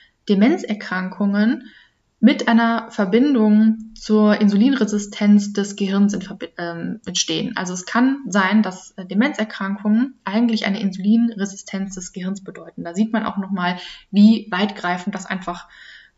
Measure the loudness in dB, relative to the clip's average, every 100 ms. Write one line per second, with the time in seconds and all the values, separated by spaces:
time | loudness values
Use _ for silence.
0 | _ _ -2 2 4 2 -2 -8 -6 -6
1 | -6 -4 0 2 2 0 -6 -20 _ _
2 | _ _ 4 4 2 2 2 0 -4 -4
3 | 0 2 2 4 4 6 4 2 -4 -12
4 | 0 4 4 4 4 4 4 2 0 -2
5 | -6 0 4 6 4 -2 -6 -4 -2 2
6 | 2 0 -8 -12 -14 -10 -10 -8 -8 -10
7 | -8 -6 -4 -4 -4 -6 -8 -8 -4 0
8 | 0 0 -2 0 2 2 0 -4 -16 -16
9 | -6 0 0 -2 -6 -6 -8 -4 0 0
10 | 0 -4 -4 0 0 0 -2 -2 -4 -2
11 | 0 2 2 -2 -8 -8 -12 -8 -8 -10
12 | -14 -10 -8 -8 -12 -18 -16 -14 -8 -2
13 | -2 -2 -4 -6 -6 -4 -4 -4 -10 -20
14 | _ 6 6 6 0 -4 -4 -4 -4 -4
15 | -6 -8 -8 -8 -8 -10 -14 -20 -20 -20
16 | -20